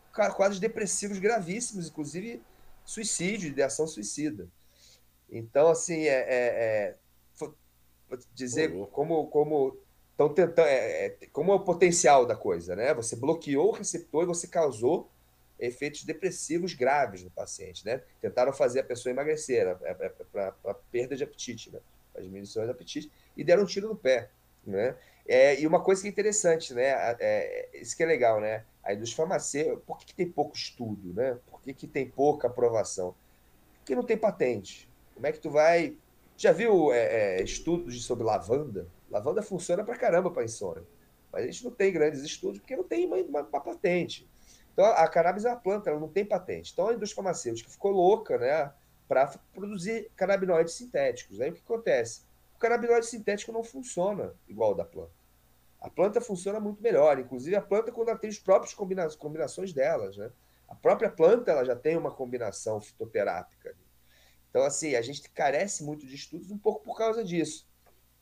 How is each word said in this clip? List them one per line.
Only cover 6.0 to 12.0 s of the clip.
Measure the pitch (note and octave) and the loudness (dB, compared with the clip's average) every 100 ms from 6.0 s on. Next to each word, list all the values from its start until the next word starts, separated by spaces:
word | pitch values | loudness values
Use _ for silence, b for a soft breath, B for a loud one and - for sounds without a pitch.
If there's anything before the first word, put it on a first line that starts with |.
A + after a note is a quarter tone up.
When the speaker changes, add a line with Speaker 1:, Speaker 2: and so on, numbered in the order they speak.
Speaker 1:
é, | D3+ | 0
é, | C3 - | 0 2
é, | B2 A#2+ G2+ A2+ A2 F#2+ - _ _ _ | 0 2 0 0 0 -2 -6 _ _ _
fo-, | - D3 - _ _ _ _ _ | -14 -14 -14 _ _ _ _ _
vou | B2+ | -14
te | - | -14
dizer | - B2+ A#2+ D#3+ | -10 -4 0 0
Speaker 2:
Ô, | F#2 | -2
louco. | G2+ | -6
Speaker 1:
como, | - D#3 D#3+ D3+ | -2 0 0 2
como | D3 D3+ D3+ C3 - - _ _ - | 2 4 2 2 -2 -14 _ _ 2
tão | C#3+ | 4
tentando, | - E3 E3 D#3 | 4 4 6 6
é, | C3 A2 D#2+ G2 | 4 2 -2 -4
é, | - - | -6 -8
como | C#3 E3+ | -2 4
é | G3 | 4
o | |
potencial | G3 E3+ F3+ F3 | 2 4 4 6